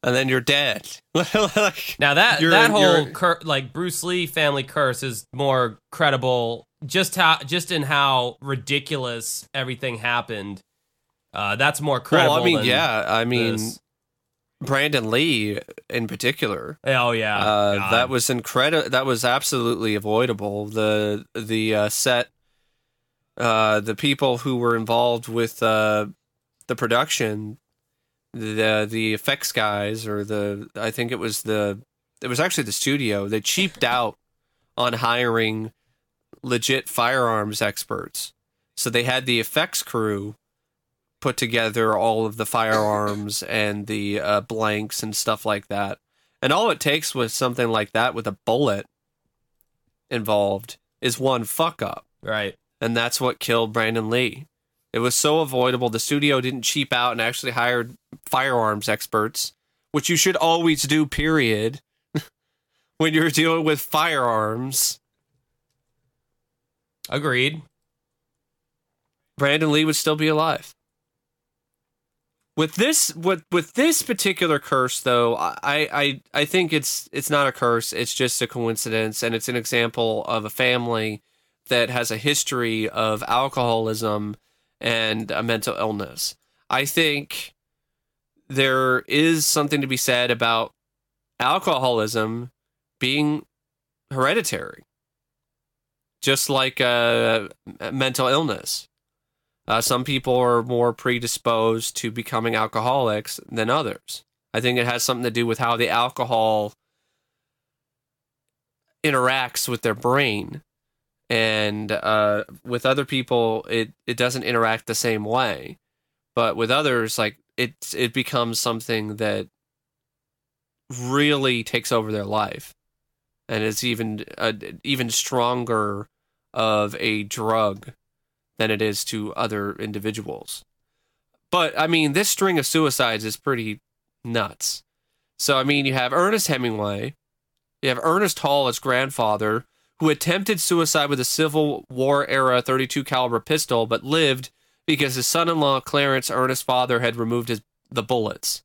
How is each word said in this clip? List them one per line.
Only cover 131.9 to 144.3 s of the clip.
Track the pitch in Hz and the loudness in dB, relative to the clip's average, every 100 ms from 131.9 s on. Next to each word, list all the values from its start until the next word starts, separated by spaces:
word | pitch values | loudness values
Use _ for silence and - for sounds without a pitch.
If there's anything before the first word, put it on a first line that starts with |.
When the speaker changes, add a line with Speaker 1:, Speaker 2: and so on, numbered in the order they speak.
| 165 151 | 4 4
Speaker 1:
this | 147 202 | 2 2
string | - 196 170 | 2 2 2
of | 135 | 2
suicides | 160 156 - 123 113 110 | 2 2 2 2 2 -4
is | 107 | -4
pretty | - 127 110 107 _ _ _ _ | -2 -2 -4 -8 _ _ _ _
nuts. | 120 117 104 - - - _ _ _ _ _ _ | -4 -2 -2 -4 -8 -8 _ _ _ _ _ _
So, | - 139 | 0 2
I | |
mean, | 131 143 139 | 2 2 0
you | |
have | 131 123 | 0 0
Ernest | 135 185 220 - | 2 2 2 0
Hemingway, | 139 123 107 104 101 117 - _ _ _ _ _ _ | 0 0 -2 -2 -4 -6 -10 _ _ _ _ _ _
you | 135 | -2
have | 123 | 0
Ernest | 160 175 202 - | 2 2 2 0
Hall, | 147 143 131 | 0 2 2
his | 113 | -2
grandfather, | 135 123 135 139 113 104 107 110 - _ _ _ | 0 0 0 0 0 2 0 -2 -6 _ _ _
who | 160 | 0
attempted | 151 165 180 196 196 | 2 0 0 0 -2
suicide | - 175 165 160 143 | 2 2 2 2 0
with | 139 | 0
a | 123 | -2
Civil | - 156 147 151 135 - | 0 0 2 0 -2 -8
War | 127 135 143 143 | -2 2 2 2
era | 135 131 123 | 2 4 2
thirty-two | 123 131 131 - | 2 0 0 -4
caliber | 135 135 123 117 | -2 -2 0 -2
pistol, | - 156 - 120 113 | 0 -2 0 0 2
but | 117 | -2
lived | 127 160 151 | 0 2 2